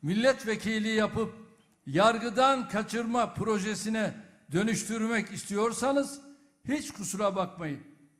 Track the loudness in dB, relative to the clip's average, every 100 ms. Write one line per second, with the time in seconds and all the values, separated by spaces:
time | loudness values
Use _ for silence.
0 | 0 2 4 2 -2 -4 -2 -2 0 2
1 | 2 0 -4 -6 -20 _ _ _ -4 4
2 | 6 4 -2 4 4 4 0 -4 -2 -4
3 | 0 0 0 0 0 0 0 -4 -2 -2
4 | -2 -4 -14 -20 _ 0 2 0 -2 -2
5 | 0 0 -2 -8 -4 0 0 2 2 2
6 | 0 -6 -16 -20 _ _ -4 -4 -4 -8
7 | -8 -2 0 0 -4 -4 -6 -8 -10 -20
8 | -20 _